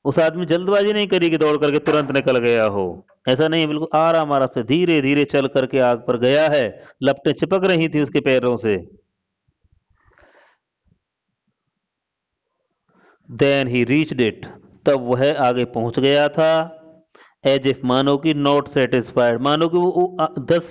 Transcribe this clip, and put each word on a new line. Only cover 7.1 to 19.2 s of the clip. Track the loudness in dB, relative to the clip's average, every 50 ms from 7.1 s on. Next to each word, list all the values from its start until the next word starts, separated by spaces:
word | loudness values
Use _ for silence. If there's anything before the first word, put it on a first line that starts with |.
| -2 0 -2 -4
चिपक | -2 -2 -2 -2 0 0 2
रही | 2 2 2 0 0
थी | 0 -2
उसके | -2 0 -2 -2
पैरों | 0 2 0 2 2 0 -2
से। | 0 -2 -2 -2 -2 -4 -10 -20 _ _ _ _ _ _ _ _ _ _ _ _ _ _ _ _ _ _ _ _ _ _ _ _ _ -20 _ _ _ _ _ _ _ _ _ _ _ _ _ _ _ _ _ _ _ _ _ _ _ _ _ _ _ _ _ _ _ _ _ _ _ _ _ _ _ _ _ _ _ _ _ _ _ _ _ _ _ _ _ _ _ _ _ _ _ _ -18
Then | -4 0 0 2 2 0 -2 -2
he | 0 0 0
reached | 2 0 0 0 -2 -2 -2
it, | -2 -2 -2 -6 -14 -20 -20 -20 -20 -20 -20 _ _
तब | 0 0 0 0
वह | -2 -2 0 0 0 0 0
आगे | 0 0 0 -2 -4
पहुंच | -4 -4 -6 -6 -4 -2 0
गया | 0 2 2 2 0 0
था। | 0 0 0 2 2 0 -2 -4 -10 -18 -20 -20 -20 _ _ _ _ -20 -20 _ _ _ 0
As | 0 0 2 0
if, | -2 -2 -2 -2
मानो | 0 0 2 2 2 0
कि | 0 0 -2 0
not | 0 2 2 2 2 0 0
satisfied, | 0 0 0 2 0 -2 -2 -2 0 0